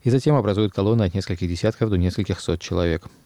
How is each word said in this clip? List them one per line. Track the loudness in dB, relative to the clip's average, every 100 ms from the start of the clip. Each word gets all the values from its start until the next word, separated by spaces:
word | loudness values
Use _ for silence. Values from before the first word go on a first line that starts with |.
и | 2
затем | 2 4 2
образуют | 2 2 0
колонны | 0 2 2
от | 2
нескольких | -2 -6 -4 -4
десятков | 0 -2 0 0
до | 2
нескольких | 0 -2 -4 -4
сот | -4 -6
человек. | -4 -2 0 -2 -6 -20